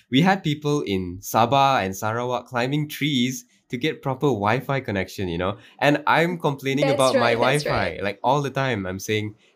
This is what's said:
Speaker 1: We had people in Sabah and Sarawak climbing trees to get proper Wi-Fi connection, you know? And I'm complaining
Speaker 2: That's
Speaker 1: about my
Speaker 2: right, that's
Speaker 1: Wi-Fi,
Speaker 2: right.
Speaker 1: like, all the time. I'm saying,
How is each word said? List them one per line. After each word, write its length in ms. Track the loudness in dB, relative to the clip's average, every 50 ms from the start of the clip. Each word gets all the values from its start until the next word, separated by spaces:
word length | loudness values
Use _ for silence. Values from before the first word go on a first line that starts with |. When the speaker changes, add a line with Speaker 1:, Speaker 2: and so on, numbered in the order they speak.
| _ _
Speaker 1:
We 100 | 2 4
had 220 | 4 4 2 2 0
people 380 | -2 -4 -2 -2 -2 -2 -2
in 360 | 0 -2 -2 -2 -2 -4 -8 -10
Sabah 640 | -8 -2 2 2 4 4 4 4 4 4 4 2 0
and 140 | -2 -4 -4
Sarawak 480 | -4 -4 -2 -2 -2 -4 -4 -6 -6
climbing 420 | -4 -4 -2 -2 0 0 -2 -2 -4
trees 580 | -4 -4 -4 -2 0 0 0 0 -2 -6 -12 _ _ _ _ _
to 80 | -8 -4
get 240 | -4 -4 -4 -4
proper 260 | -4 -6 -4 0 0 0
Wi-Fi 520 | 0 2 2 2 0 0 0 -2 -4 -4
connection, 480 | -4 -4 -4 -4 -4 -4 -6 -6 -4 -4
you 100 | -2 -2
know? 200 | -2 -2 -4 -6 -10 -20 -6 0
And 240 | 2 2 2 2 2 2
I'm 300 | 4 4 4 2 0 -2
complaining 500 | -2 -2 -2 -2 -4 -4 -2 0 0 2
Speaker 2:
That's 80 | 2
Speaker 1:
about 200 | 2 4 4 4
my 200 | 4 4 2 2
Speaker 2:
right, 40 | 2
that's 240 | 2 2 2 2 0
Speaker 1:
Wi-Fi, 320 | -2 -2 -2 -2 -2 -4
Speaker 2:
right. 80 | -4 -6
Speaker 1:
like, 160 | -6 -6 -2 0
all 180 | 2 2 2
the 80 | 0 -2
time. 360 | -2 -2 -2 -2 -2 -2 -4
I'm 140 | -4 -6 -6
saying, 360 | -4 -2 -2 -2 -2 -4 -8 -12 _ _ _